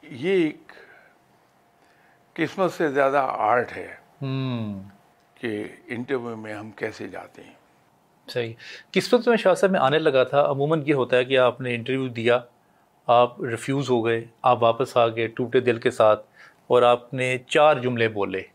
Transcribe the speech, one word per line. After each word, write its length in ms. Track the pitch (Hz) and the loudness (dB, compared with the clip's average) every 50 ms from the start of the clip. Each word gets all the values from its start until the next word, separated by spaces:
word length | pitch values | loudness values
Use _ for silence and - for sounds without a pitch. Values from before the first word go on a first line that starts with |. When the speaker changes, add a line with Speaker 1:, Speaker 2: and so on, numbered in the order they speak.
| _ | _
Speaker 1:
یہ 420 | - 160 113 135 180 196 185 170 | -16 -14 -8 -4 0 2 2 2
ایک 280 | 156 151 - - _ - - - - - - _ _ _ _ _ _ _ _ _ _ _ _ _ _ _ _ _ _ _ _ _ _ _ _ _ _ _ | 0 -2 -8 -20 _ -20 -20 -20 -20 -20 -20 _ _ _ _ _ _ _ _ _ _ _ _ _ _ _ _ _ _ _ _ _ _ _ _ _ _ _
قسمت 380 | - 160 143 - - 190 170 - | -6 -4 -4 -2 -2 -2 -2 0
سے 160 | - 185 151 | -2 -2 0
زیادہ 380 | 131 139 139 135 135 143 135 - | 2 2 2 2 2 0 0 -2
آرٹ 460 | - 113 110 107 113 123 117 - - | -2 -2 0 2 2 2 0 -2 -8
ہے 180 | 95 87 85 - - _ _ _ _ 139 | -14 -14 -14 -16 -20 _ _ _ _ -8
Speaker 2:
ہوں۔ 600 | 135 131 135 131 131 123 120 110 107 101 98 98 101 - _ _ _ _ _ _ _ _ | -6 -6 -4 -4 -4 -6 -6 -6 -8 -8 -12 -14 -18 -20 _ _ _ _ _ _ _ _
Speaker 1:
کہ 300 | _ - 117 107 104 104 - - - _ | _ -8 -8 -6 -6 -8 -10 -14 -20 _
انٹرویو 500 | - 127 113 127 - 135 127 120 120 113 | -12 -10 -10 -8 -6 -6 -6 -6 -8 -12
میں 180 | 110 110 110 107 | -12 -12 -12 -12
ہم 160 | 104 107 110 | -12 -14 -16
کیسے 380 | 107 - - 110 104 - 107 95 | -12 -10 -10 -10 -8 -10 -14 -14
جاتے 360 | 90 92 90 - _ - - | -12 -14 -16 -16 _ -20 -20
ہیں۔ 80 | - - _ _ _ _ _ _ _ _ _ _ _ _ _ _ - | -20 -20 _ _ _ _ _ _ _ _ _ _ _ _ _ _ -10
Speaker 2:
صحیح۔ 260 | - 127 120 113 113 _ - - - - - _ | -8 -8 -8 -8 -10 _ -18 -20 -20 -20 -20 _
قسمت 380 | - 190 - - - 240 233 247 | -2 -2 0 2 0 2 4 2
میں 80 | 233 | 2
شاہ 180 | 214 - 190 180 | 4 4 2 2
صاحب 180 | 170 - 190 190 | 4 2 0 2
میں 80 | 185 | 2
آنے 180 | 131 131 143 160 | 2 2 2 2
لگا 260 | 160 160 135 131 123 | 2 2 2 2 2
تھا، 260 | - - 143 147 147 | 2 2 0 2 2
عموماً 320 | 143 135 139 147 160 160 135 | 0 -2 0 0 0 -2 0
یہ 80 | 139 151 | 0 0
ہوتا 220 | 135 123 120 - | 0 0 2 2
ہے 80 | 123 127 | 0 2
کہ 140 | 123 135 131 | 2 2 4
آپ 220 | 127 123 117 123 | 4 2 0 -2
نے 140 | 131 127 120 | -6 -6 -6
انٹرویو 340 | 117 117 127 131 135 131 131 | -6 -4 -4 -4 -4 -4 -6
دیا، 300 | 117 117 113 117 120 123 120 - _ _ _ _ _ _ _ _ _ _ _ | -6 -2 0 2 2 2 0 -6 _ _ _ _ _ _ _ _ _ _ _
آپ 340 | - 120 120 123 123 - - | 2 4 4 4 4 0 -6
ریفیوز 500 | 175 127 113 107 - - 139 139 143 127 | -6 -6 -6 -6 -4 -4 -4 -4 0 0
ہو 160 | 127 120 110 | 0 0 2
گئے، 180 | 117 117 113 117 120 _ _ - | 0 -2 -2 -4 -10 _ _ 2
آپ 200 | 127 123 117 117 | 2 2 4 4
واپس 340 | 117 113 - 131 - - | 2 2 2 -2 0 2
آ 100 | 123 117 | 2 2
گئے 200 | 117 113 113 113 | 2 2 -2 -4
ٹوٹے 340 | 113 113 - 127 117 120 131 | -4 -4 -6 -6 0 0 2
دل 200 | 123 123 117 113 | 2 2 -2 0
کے 100 | 117 123 | -2 -4
ساتھ، 360 | 117 - 113 107 107 107 - _ _ _ - - _ _ _ | 2 4 4 4 4 2 -2 _ _ _ -20 -20 _ _ _
اور 160 | _ 127 123 120 | _ 2 4 6
آپ 320 | 120 123 123 123 - - | 6 4 2 0 -10 -6
نے 240 | 131 127 127 127 127 127 | -4 -2 -2 -2 -4 -6
چار 300 | _ - 160 147 151 151 | _ 2 4 6 6 4
جملے 320 | 131 123 127 123 117 113 113 | 2 0 -4 -2 0 0 -2
بولے 340 | 110 104 98 95 92 95 92 - | 0 -2 -4 -4 -4 -8 -10 -10